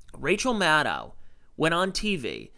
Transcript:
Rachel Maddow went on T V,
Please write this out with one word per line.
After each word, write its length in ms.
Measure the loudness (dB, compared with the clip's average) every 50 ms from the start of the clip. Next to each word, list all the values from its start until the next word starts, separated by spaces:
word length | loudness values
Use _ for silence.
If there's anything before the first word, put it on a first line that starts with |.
| -20 -18 -12
Rachel 380 | -4 0 0 0 2 0 0 0
Maddow 580 | 2 4 4 6 4 4 2 -2 -4 -6 -10 -14 -14 -14 -16 -16 -20 -20 -12 -4
went 180 | 0 2 2 2
on 180 | 2 2 0
T 240 | 0 -2 -2 -2 -2
V, 340 | -2 -4 -6 -8 -10 -12 -16 -20